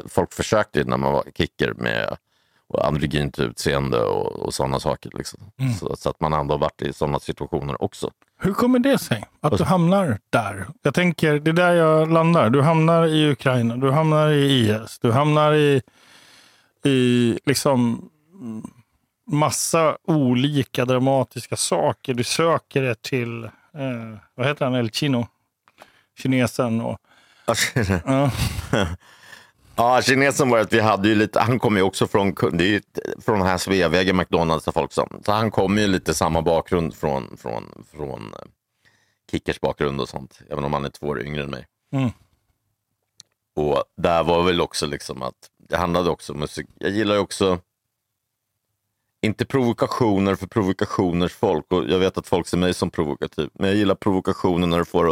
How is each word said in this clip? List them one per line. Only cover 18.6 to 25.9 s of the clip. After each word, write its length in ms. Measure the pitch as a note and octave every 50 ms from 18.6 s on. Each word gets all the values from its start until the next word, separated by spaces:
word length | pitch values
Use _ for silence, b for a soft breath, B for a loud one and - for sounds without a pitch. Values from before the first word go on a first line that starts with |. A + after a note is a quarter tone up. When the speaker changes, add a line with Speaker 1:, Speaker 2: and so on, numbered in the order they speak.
| - - - - _ _ _ _ _ _ _ _ _ -
Speaker 2:
massa 680 | E3 D3 D#3 D3 - - - - - E3 D#3+ D3+ C#3 - _
olika 800 | - E3 D#3 C#3 B2 B2 B2 B2+ C#3+ D3 C#3+ B2+ - - - B2
dramatiska 720 | B2 B2+ B2+ B2+ C3+ C3+ C3+ B2+ - - B2 - - -
saker. 580 | - - - F#3 E3+ D3+ D3 A2+ - - - C3
Du 100 | A#2+ A#2+
söker 580 | - - - E3 E3+ D#3+ - - - - C#3+
dig 140 | C3 C3 A#2
till, 480 | - - - - B2+ A#2+ A#2 A#2 A#2 A2+
eh, 760 | A2 - _ _ _ - D#3+ C3+ C3+ B2 A#2 A2+ A2+ A2 G2+ - _ _
vad 120 | - B2 C#3
heter 180 | D3 - D3+
han, 100 | C3 B2+
El 140 | B2+ A#2+ A2
Chino? 360 | - - D#3 D3 C3+ A#2+ A#2 - _ _ _ _ _ _ _ b b b b b